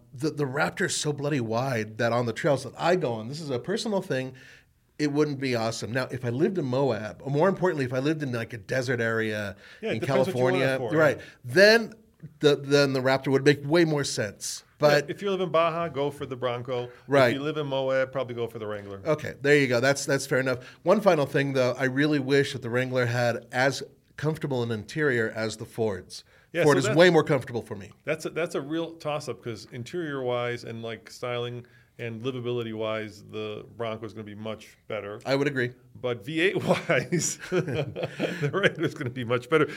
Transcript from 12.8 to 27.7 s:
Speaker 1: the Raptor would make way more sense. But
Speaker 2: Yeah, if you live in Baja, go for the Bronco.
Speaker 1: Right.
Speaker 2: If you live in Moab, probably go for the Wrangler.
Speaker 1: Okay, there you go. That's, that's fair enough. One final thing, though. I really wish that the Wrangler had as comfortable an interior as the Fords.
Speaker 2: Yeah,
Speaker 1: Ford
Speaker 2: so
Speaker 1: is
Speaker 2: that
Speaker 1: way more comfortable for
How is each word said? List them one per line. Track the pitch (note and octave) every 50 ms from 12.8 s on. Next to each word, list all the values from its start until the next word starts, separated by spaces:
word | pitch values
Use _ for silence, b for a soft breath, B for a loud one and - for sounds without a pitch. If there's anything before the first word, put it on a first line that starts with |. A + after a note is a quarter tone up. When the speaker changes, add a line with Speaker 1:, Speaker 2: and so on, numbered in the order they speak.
| C#3+ C3+
Speaker 1:
the | C3 C3
Raptor | B2+ C3 C3+ C3 - C#3+
would | C3+ C3 C3+
make | D3 C#3+ - C3+
way | C#3+ D#3+ F3 E3+
more | D#3+ D3+ C#3+ C3
sense. | - - - A2 G2+ G2 - - - - - - _ _ -
But | D3 D3 D3 D3 D3
Speaker 2:
Yeah, | D3 D#3+
if | -
you | G3 G3+
live | F#3+ F3+
in | F#3 E3
Baja, | C#3+ E3 E3+ E3 D#3+ E3+ E3+ E3
go | B2+ C#3 C#3+ C#3+
for | C#3 - C#3+
the | B2 C3
Bronco. | A#2+ B2+ B2 A#2+ B2 A#2+ C3+ B2+ A#2+ B2 B2 B B B B
Speaker 1:
Right. | C#3 C#3 C3 A#2+
Speaker 2:
If | A#2
you | C3+
live | C#3+ D#3 C#3+
in | D3+ D3
Moab, | C#3 C3+ C3+ C3+ C3 C3 C3 C3 B2+
probably | C3 C3+ B2 A#2+ A#2+
go | A#2 A#2
for | A2+ - A2+
the | G#2+
Wrangler. | G#2 G#2 G2+ G2+ G2+ G2 G2 F#2+
Speaker 1:
Okay, | D#3+ D3+ - - - - -
there | C3+ C#3 D3
you | D3 C#3 B2
go. | B2 A#2
That's, | B2+ C3+ C#3 C#3 -
that's | D#3 C#3 C3+ C3+
fair | - D3 B2+
enough. | C3 C3 B2+ B2 B B B B
One | B E3 G3+ G#3+
final | G3+ G3 E3+ D3 C#3
thing, | C#3 - C#3+ C#3 C#3 C3+
though. | C3 B2 B2 B2 -
I | C3+
really | C3 B2+ C3+ D3 D3+ D3+ C#3+
wish | B2+ C3 C#3 C#3+ C#3 -
that | - A#2
the | - A#2
Wrangler | A#2 B2 B2+ B2+ B2+ B2+ B2
had | A#2 A#2+ B2 A#2+ A#2+ A2 - - -
as | - B2 C3 C#3 C3 - - - _ _ _ _ _ -
comfortable | C#3+ D#3 D#3 D#3 - D3 C3 B2
an | A#2 A#2
interior | A2+ G#2+ G2+ - - D#3+ D3+ C#3+ B2 A#2 A2 G#2+ -
as | A2 A2+ A2 A2
the | - A2+
Fords. | - - - A2 A2 F#2+ F#2 - - - - - b b b b b
Speaker 2:
Yeah, | b E3+ D#3
Speaker 1:
Ford | D3+ C#3
Speaker 2:
so | C3+
Speaker 1:
is | C3
Speaker 2:
that | - -
Speaker 1:
way | D#3+ F3+ F3+
more | E3 D#3 -
comfortable | - D3 B2+ - - A#2+ A2+
for | - -